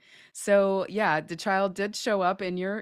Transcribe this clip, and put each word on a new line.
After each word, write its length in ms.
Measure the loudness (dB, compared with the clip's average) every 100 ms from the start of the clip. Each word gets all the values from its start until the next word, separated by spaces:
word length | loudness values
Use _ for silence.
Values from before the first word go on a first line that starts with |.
| _ -20 -20
So, 520 | -8 2 4 4 2 -2
yeah, 320 | 0 2 0
the 140 | -2 -6
child 400 | -2 0 0 -2
did 200 | -6 -4
show 260 | -2 2
up 200 | 2 0
in 160 | -4 -4
your, 240 | -4 -6